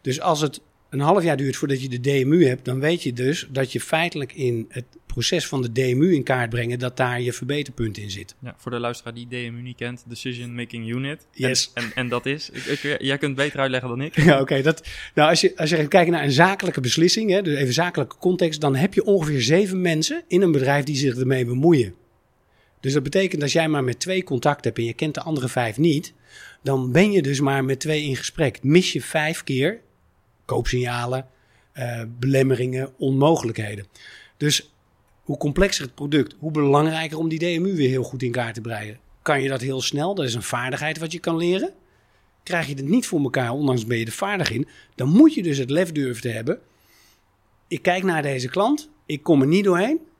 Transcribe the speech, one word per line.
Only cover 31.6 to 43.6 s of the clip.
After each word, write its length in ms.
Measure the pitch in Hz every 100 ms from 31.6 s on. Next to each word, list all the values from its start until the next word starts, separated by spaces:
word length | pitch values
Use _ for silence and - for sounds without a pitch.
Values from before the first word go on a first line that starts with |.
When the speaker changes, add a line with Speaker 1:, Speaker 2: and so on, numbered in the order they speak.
| _
Speaker 1:
eh, 300 | - 123 117 113 120
belemmeringen, 720 | 131 135 135 127 127 127 135 _
onmogelijkheden. 880 | 139 135 143 160 117 110 107 104 98 _ - - - _
Dus 340 | 147 147 - _ _ _ _ _
hoe 140 | - 139
complexer 480 | 147 143 196 -
het 100 | 135
product, 400 | - 143 147 127 -
hoe 120 | 156
belangrijker 680 | 156 143 143 156 160 160 156
om 100 | 165
die 100 | 160
D 220 | 170 165
M 40 | 185
U 100 | 180
weer 120 | 131
heel 140 | 131
goed 200 | 120 131
in 80 | 127
kaart 240 | 120 117
te 60 | 113
brengen. 380 | 113 110 107 110 _ _
Kan 200 | - 143
je 60 | 135
dat 120 | 135
heel 200 | 127 131
snel, 340 | - 143 165
dat 100 | 196
is 100 | 135
een 80 | 117
vaardigheid 560 | - 120 123 135 151 156
wat 140 | 160
je 60 | 165
kan 180 | - 165
leren. 360 | 175 185 330 - _ _ _ _ _ _
Krijg 240 | - 175 147
je 80 |
het 140 | 139 139
niet 180 | 226 240
voor 140 | 165
elkaar, 280 | 135 135 123
ondanks 360 | 131